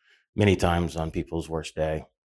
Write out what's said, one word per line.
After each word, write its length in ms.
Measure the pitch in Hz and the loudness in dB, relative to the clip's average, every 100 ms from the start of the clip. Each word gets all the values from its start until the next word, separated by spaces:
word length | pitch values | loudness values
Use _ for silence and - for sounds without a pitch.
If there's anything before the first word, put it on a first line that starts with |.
| _ _ _ | _ _ _
many 220 | - 107 92 | 2 4 4
times 400 | 90 85 85 80 | 2 2 0 -2
on 140 | 80 | -4
people's 360 | 85 76 82 78 | -4 -6 -6 -6
worst 240 | 80 76 | -6 -6
day. 320 | - 78 78 - _ | -4 -4 -4 -8 _